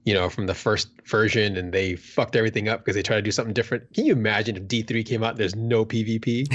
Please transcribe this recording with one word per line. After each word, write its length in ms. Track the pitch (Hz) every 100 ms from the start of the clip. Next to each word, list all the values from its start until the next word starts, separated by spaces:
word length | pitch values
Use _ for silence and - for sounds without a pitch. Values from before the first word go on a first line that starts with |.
you 100 | -
know, 140 | 98 90
from 180 | - 95
the 80 |
first 340 | 92 - 107 - - -
version, 500 | 110 107 113 104 92
and 160 | 90
they 220 | 92 95 90
fucked 380 | - - 123
everything 340 | 120 110 110 107
up 160 | 113
'cause 100 | - 101
they 60 |
tried 140 | 92 110
to 60 |
do 80 | 104
something 220 | 131 113
different." 380 | 107 113 123 -
Can 120 | - 294
you 60 |
imagine 440 | 147 107 104 107 98
if 100 | 95
D 160 | 117
three 220 | 110 113
came 180 | 110 117
out, 140 | 113 117
there's 180 | 98
no 300 | 101 113 117
P 180 | 110 120
V 160 | 110 113
P? 280 | 120 117 143